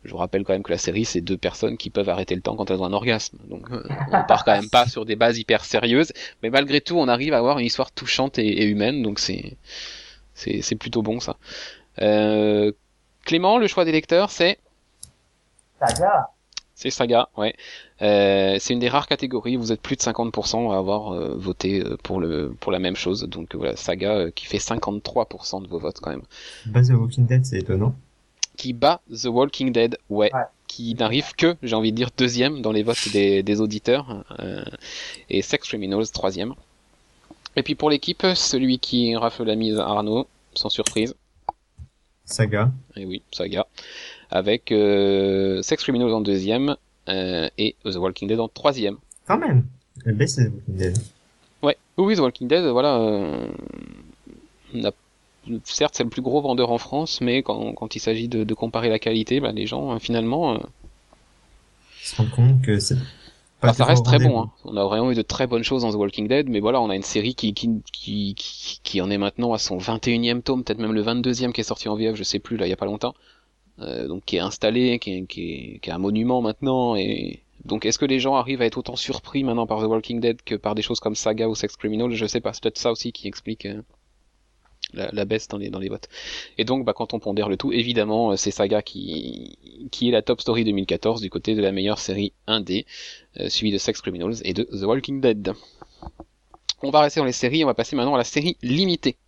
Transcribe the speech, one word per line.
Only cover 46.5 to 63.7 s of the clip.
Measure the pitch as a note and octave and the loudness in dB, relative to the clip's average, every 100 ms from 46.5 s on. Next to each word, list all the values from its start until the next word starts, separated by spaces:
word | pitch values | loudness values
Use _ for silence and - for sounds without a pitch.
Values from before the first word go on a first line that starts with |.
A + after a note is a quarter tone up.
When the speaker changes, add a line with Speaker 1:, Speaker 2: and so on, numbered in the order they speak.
| A#2 C#3+ C#3 _ _ - | 0 0 -2 _ _ -6
Speaker 1:
euh, | F#2+ F#2 F2 D#2+ - | -4 -2 -2 -4 -2
et | G#2+ - | -2 -2
The | A2 F#2 | -8 -2
Walking | F#2 F2+ G2+ | -4 -2 -2
Dead | A2 | -2
en | A2 | -2
troisième. | - - - G2+ G2+ _ - - | 0 0 0 -4 -4 _ -20 -2
Speaker 3:
Quand | B3 | 0
même. | D#4 B2+ - - _ - | 4 2 2 -10 _ -8
Elle | A2+ | -4
baisse, | G#2 B2 - | 0 0 2
The | A2 | 0
Walking | - - | 0 -6
Dead. | F#2 F#2 G2+ - _ _ _ _ _ | -2 0 0 -4 _ _ _ _ _
Speaker 1:
Ouais. | D3 - _ - | 0 0 _ 0
Oui, | G3 | 2
oui, | |
The | G3+ | 4
Walking | B2+ - B2 | 2 0 2
Dead, | E3 | 2
voilà, | E3 A#2+ C#3+ B2 | 4 4 4 4
euh, | A2 G#2 E2+ C2 A#1 - - G1+ G1+ G1+ - - - - - _ - | 2 0 -2 -4 -6 -10 -12 -16 -18 -20 -20 -20 -20 -20 -20 _ -12
n'a-, | A#2+ G#2 - _ _ _ _ - A2+ | -4 -4 -4 _ _ _ _ -10 -10
certes, | - - D3+ | -6 -2 -2
c'est | - | 0
le | A#2+ | -4
plus | C3+ | -2
gros | B2+ C#3+ | 0 0
vendeur | C#3+ B2+ A#2+ | 0 0 2
en | A#2+ | 0
France, | - C#3 D#3+ - | -2 -4 -4 -2
mais | B2 B2+ | 0 0
quand, | - A2 A2 | 0 -4 -6
quand | A2 A2 | -8 -10
il | G#2+ | -4
s'agit | - A2+ A#2 | -2 -2 -2
de, | A#2 | -2
de | G#2+ | -2
comparer | A2 A#2 A2+ A#2 | -2 -4 -2 0
la | A2 | 0
qualité, | A2+ A2+ G#2+ C3 | 0 0 2 0
bah, | C3 | 0
les | G#2+ G#2+ | -2 -4
gens, | B2+ C#3+ | -4 -4
euh, | A2+ | -4
finalement, | - A#2 A2+ C#3+ D#3+ | -2 0 0 0 0
euh, | A2+ - _ - _ _ _ _ _ _ _ _ _ _ - | -2 -6 _ -20 _ _ _ _ _ _ _ _ _ _ -16
Speaker 3:
Ils | - | -8
se | |
rendent | - A2+ | -2 0
compte | - B2 C3 | 6 6 6
que | B2+ G2+ | 4 2
c'est | - C3 - - - _ _ _ | 2 0 -2 -14 -20 _ _ _
pas | |
Speaker 1:
Enfin, | B2 | 4